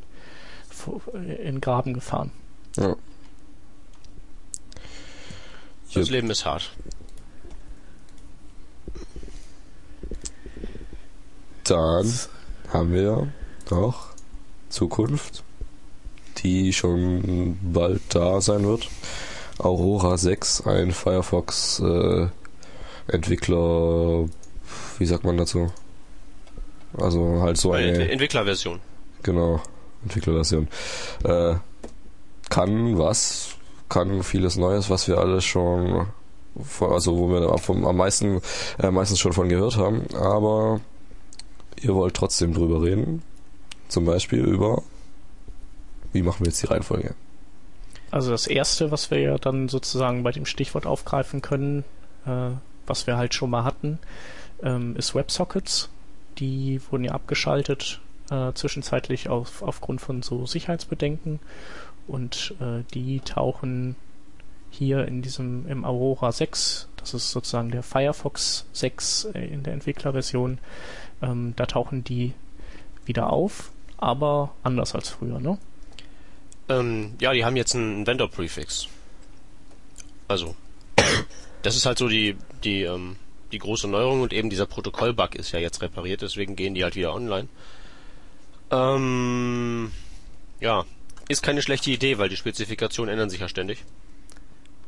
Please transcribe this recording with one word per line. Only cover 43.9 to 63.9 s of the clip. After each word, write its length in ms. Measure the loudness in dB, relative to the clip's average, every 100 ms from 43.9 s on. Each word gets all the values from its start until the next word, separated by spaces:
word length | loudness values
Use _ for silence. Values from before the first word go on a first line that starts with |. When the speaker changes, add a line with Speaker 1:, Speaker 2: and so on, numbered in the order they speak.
| 2 4
Speaker 2:
Beispiel 340 | 4 4 4
über, 420 | 4 6 4 2 -2 -8 -8 -8 -8 -10 -10 -8 -8 -8 -8 -6 -2
wie 120 | 2
machen 160 | 2 2
wir 80 | 0
jetzt 140 | 0
die 40 | 2
Reihenfolge? 460 | 2 2 0 0 -6 -8 -10 -8 -10 -10 -8 -8 -8 -4
Speaker 1:
Also 180 | 0 2
das 160 | 0 2
erste, 460 | 2 2 2 2
was 180 | 0 0
wir 100 | 2
ja 180 | 4 2
dann 280 | 2 0 0
sozusagen 520 | 0 0 2 2 2
bei 100 | 0
dem 140 | 0 -2
Stichwort 400 | -2 -2 0 0
aufgreifen 560 | -2 0 0 0 -4
können, 420 | -2 0 0 0 -4 -8 -10 -8 -4
äh, 240 | -2 -2 -4 -8 -8 -4
was 220 | -2 0
wir 100 | 0
halt 160 | 0
schon 160 | 0 0
mal 140 | 2
hatten, 340 | 0 0 -2 -4 -6 -8 -8 -8 -8 -4
ähm, 340 | 0 0 0 -2
ist 200 | 0 0
WebSockets. 760 | 0 0 0 -2 0 -2 -2 -6 -8 -8 -8 -4
Die 420 | -2 0 0 -2 0
wurden 140 | -2 0
ja 80 |
abgeschaltet, 840 | -2 -2 0 2 2 2 0 -2 -6 -8 -8 -4
äh, 240 | -2 -2
zwischenzeitlich 760 | -2 -2 -2 0 0 0 -2 0
auf, 340 | -2 -2 -4
aufgrund 360 | -4 -4 -4 -4
von 200 | -2 -4
so 240 | -2 -2 -2
Sicherheitsbedenken. 920 | -2 -2 -2 -2 -2 0 0 -2 -4 -6 -8 -8 -8 -8 -10 -6
Und, 460 | -4 -4 -4 -4 -4
äh, 240 | -4 -4 -4
die 260 | -4 -2 -2
tauchen 720 | -2 0 2 0 -2 -2 -2